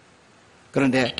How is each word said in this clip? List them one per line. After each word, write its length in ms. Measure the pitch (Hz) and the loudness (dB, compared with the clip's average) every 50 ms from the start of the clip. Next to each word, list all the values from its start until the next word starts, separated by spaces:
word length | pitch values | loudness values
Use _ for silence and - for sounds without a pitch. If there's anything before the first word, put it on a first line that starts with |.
| _ - - _ _ _ - - - - - - - - | _ -20 -20 _ _ _ -20 -20 -20 -20 -20 -20 -16 -6
그런데 440 | - 135 139 135 123 131 127 110 - | -2 0 0 2 2 0 0 -2 -4